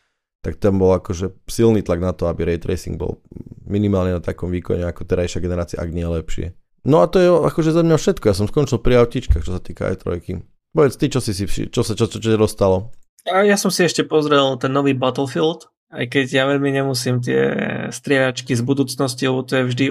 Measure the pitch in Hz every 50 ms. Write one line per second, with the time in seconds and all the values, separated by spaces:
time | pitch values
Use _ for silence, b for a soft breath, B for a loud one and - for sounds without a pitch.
0 | _ _ _ _ _ _ _ _ - - 80 - - 104 98 95 95 92 92 92
1 | - - 98 82 95 92 - - _ - - - 117 113 110 104 92 - 90 87
2 | 87 92 87 - 87 85 82 - 85 85 85 82 - - 90 87 - - 85 82
3 | - - - - _ _ - - - - - - - - 101 101 104 101 98 95
4 | 90 92 90 87 82 - 90 - - 87 90 90 - - 92 87 87 87 85 -
5 | 90 90 92 87 87 90 - 85 82 87 90 87 85 - - 82 - 85 80 87
6 | 85 85 85 82 80 - - - 85 85 - - _ _ _ _ _ - 143 165
7 | 175 170 - 190 180 180 180 160 - 147 - - 156 160 156 170 165 165 160 151
8 | - - 190 - - 107 98 87 101 101 - 151 143 - - 110 - 120 123 120
9 | 120 117 - 135 - - - 90 82 92 92 90 - - 87 - 101 98 95 -
10 | - 90 87 87 - - 90 85 - - _ _ _ _ _ 160 151 131 - -
11 | - 139 - 131 110 120 101 92 101 - - - 107 - - 127 120 - 110 92
12 | 113 104 - 101 101 113 110 104 107 104 - - 104 95 92 90 107 113 - -
13 | - _ _ _ _ - 180 190 208 202 202 196 - 202 175 - 185 160 - -
14 | 147 - 156 156 147 151 151 143 139 135 135 123 - 135 135 143 143 139 131 127
15 | 131 127 127 - 139 131 - 170 160 160 170 170 - _ _ _ _ _ - 143
16 | 131 123 123 139 131 123 135 135 131 135 143 139 139 139 139 139 139 139 131 123
17 | - 131 123 123 123 135 131 131 135 135 139 135 135 - - - - - - -
18 | - - 143 135 131 131 127 - - - 131 117 120 127 139 139 135 131 - -
19 | 143 127 123 - 139 131 131 127 131 131 139 131 127 123 123 123 139 135